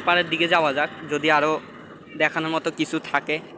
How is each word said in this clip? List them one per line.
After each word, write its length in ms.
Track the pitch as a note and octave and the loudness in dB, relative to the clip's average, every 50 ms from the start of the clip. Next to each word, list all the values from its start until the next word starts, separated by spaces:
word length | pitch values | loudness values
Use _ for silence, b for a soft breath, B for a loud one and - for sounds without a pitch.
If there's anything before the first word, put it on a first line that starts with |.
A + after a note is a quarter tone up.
| - | 2
পাড়ের 240 | F3+ F3 F3 F3 D#3+ | 2 4 4 2 0
দিকে 180 | E3 D#3+ E3+ | 0 0 2
যাওয়া 260 | E3 F3+ E3+ D#3+ D3 C3 | 4 4 4 4 2 2
যাক, 160 | C#3+ D3+ D3 - - E3 D3 | 0 -2 -2 -4 -12 -6 -4
যদি 220 | D3 C#3+ D3+ D#3 | -4 0 4 4
আরও 280 | D#3 D3 D3 D#3 E3+ - - - - - - - - - - - - | 4 4 4 2 0 -2 -6 -12 -18 -20 -18 -20 -20 -20 -20 -16 -2
দেখানোর 340 | D#3 D#3 D3+ - E3 D#3+ D#3+ D#3+ | 0 0 0 0 -2 -4 -2 -2
মতো 160 | D#3+ - D#3+ | -2 -2 -4
কিছু 280 | D#3 E3 D#3 - - D#3+ - - | -2 -2 -4 -2 -2 -6 -4 -2
থাকে 280 | - C#3 D3+ - D3+ D3+ - - - | -2 -2 0 -2 -4 -6 -6 -12 -18